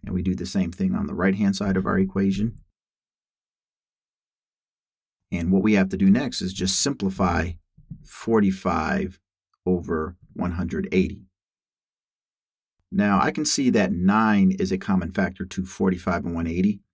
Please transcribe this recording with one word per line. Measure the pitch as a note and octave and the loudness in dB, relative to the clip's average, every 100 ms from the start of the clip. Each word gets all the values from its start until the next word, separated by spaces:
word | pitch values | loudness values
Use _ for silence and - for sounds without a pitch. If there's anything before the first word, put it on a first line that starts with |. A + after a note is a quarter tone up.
And | - | -6
we | F#2 | -4
do | F2+ | -2
the | F2+ F2+ | -4 -4
same | G2 E2+ | -2 -4
thing | F2 F#2+ | -2 -2
on | F2+ D#2 | -2 -4
the | |
right-hand | E2 F#2+ G2 G#2 - | -2 -2 2 0 0
side | G#3 F#2+ | -2 -2
of | |
our | F#2+ F#2+ | 0 0
equation. | F#2+ - G3 G3 A#2 - - _ _ _ _ _ _ _ _ _ _ _ _ _ _ _ _ _ _ _ _ _ _ _ _ _ _ | 0 0 0 0 -4 -6 -20 _ _ _ _ _ _ _ _ _ _ _ _ _ _ _ _ _ _ _ _ _ _ _ _ _ _
And | F2+ E2+ | -4 2
what | F#2+ | 2
we | G#2+ | 4
have | G#2 F#2+ | 4 2
to | F#2+ | 2
do | G2 | 4
next | A2 C#3 - | 4 2 -6
is | F#2 | -8
just | F#2+ F2+ - | -4 -2 0
simplify | C#3+ C#3 G2 F#3+ F#2 E2 E2 E2+ _ _ - - | -2 -2 -4 0 0 0 -2 -6 _ _ -20 -20
forty-five | - - - A2+ G2+ F#2+ F#2 E2+ D#2+ - - - _ _ _ _ - | -18 -12 0 4 4 0 -2 -2 -2 -2 -4 -8 _ _ _ _ -2
over | F2+ D#2+ E2 D#2 - _ | -2 -2 -4 -4 -10 _
one | - F2 | -6 -6
hundred | E2+ E2+ D#2 - | -4 -4 -4 0
eighty. | F#2 E2 - - _ _ _ _ _ _ _ _ _ _ _ _ _ _ _ _ | 0 0 -4 -16 _ _ _ _ _ _ _ _ _ _ _ _ _ _ _ _
Now, | G2 G2+ G2 | 0 2 4
I | C#3+ | 2
can | - | 0
see | D3+ - C3 | -2 2 2
that | G#2+ F#2+ | 2 2
nine | F2 F#2 G#2+ A2 G#2 F#2+ F#2 | 2 2 4 4 6 4 4
is | F#2 | -2
a | F#2+ | -2
common | - F#2+ E2+ | 0 0 0
factor | F2+ F2+ F#2 | -2 -2 -4
to | F#2 - F#2 | -10 -8 -8
forty-five | - G2 F2+ F#2 E2+ | -2 0 0 -2 -4
and | F2 | -4
one | E2+ E2 | -4 -4
eighty. | E2+ G2 G#2 _ | 0 0 0 _